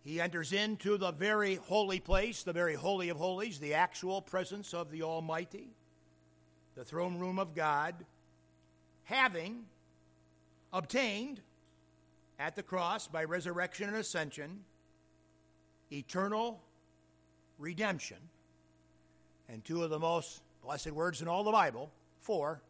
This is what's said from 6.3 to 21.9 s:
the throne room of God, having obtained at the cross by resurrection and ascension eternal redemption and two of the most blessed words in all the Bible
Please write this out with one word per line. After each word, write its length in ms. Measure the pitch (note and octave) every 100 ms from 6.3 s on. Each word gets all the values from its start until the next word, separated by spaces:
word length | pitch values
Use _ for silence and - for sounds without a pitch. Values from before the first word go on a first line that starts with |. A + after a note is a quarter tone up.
| _ - _ _
the 100 | -
throne 340 | B2 D#3 F3+ F3
room 200 | F#3 F#3
of 160 | F#3
God, 400 | D#3 D#3 D3 D#3 F3 - - - _ _ _ _ _ _ -
having 600 | - B3+ C4 F3 F3 A#3+ A3 - - - - - - _ - - -
obtained 680 | F#3 D#3 B3 B3 G3+ C4 A#3+ - - - - - - - - - -
at 180 | D3+ F#3
the 60 |
cross 440 | - F#3 F3 G#3 -
by 160 | D#3+
resurrection 640 | D#3+ F3+ F3+ F3 F3+ - G3+
and 80 | G#3+
ascension 640 | - F3 D3+ - D3 G3 - - _ _ _ _ _ _ _ _ _ _ _
eternal 680 | C#3+ C#3 F3+ G3 G#3+ A#3 A3+ - _ _ _ _ _ _ _ _ -
redemption 580 | D3+ F3 G#3+ E3 - F2+ E3 _ _ _ _ _ _ - _ - - - -
and 160 | A2+
two 180 | A2 E3+
of 80 | E3
the 80 | D#3
most 420 | E3 E3+ - - - -
blessed 280 | B2 C#3+ D#3+
words 280 | D3+ F3 C#3+
in 80 | E3
all 160 | F3
the 60 | G#3
Bible 400 | A3 E3 A2+ D3+